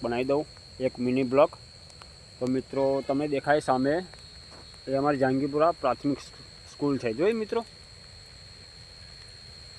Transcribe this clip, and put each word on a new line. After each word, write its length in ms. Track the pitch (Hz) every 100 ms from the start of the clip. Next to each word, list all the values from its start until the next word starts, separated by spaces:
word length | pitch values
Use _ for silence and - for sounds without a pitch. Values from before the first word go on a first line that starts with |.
બનાવી 220 | 117 120
દઉં, 220 | 131 143 147 - - -
એક 180 | 127 -
મિની 240 | 123 131
બ્લોગ." 280 | 127 135 165 - - - - - - - - -
તો 80 | 127
મિત્રો, 560 | 131 - 135 135 135 127
તમને 220 | 139 151
દેખાય 320 | 139 143 151
સામે 440 | - 127 135 165 185 - - - - - - - -
એ 60 |
અમારી 240 | 135 147 139
જહાંગીરપુરા 540 | 131 135 143 147 160
પ્રાથમિક 460 | 165 135 120 143 135
સ્કૂ-, 540 | - - - - -
સ્કૂલ 260 | - 143 135
છે. 140 | 120
જોઈ 200 | 110 196
મિત્રો, 320 | 226 214 233 - - - - - - - - - - - - - - - - - - - - -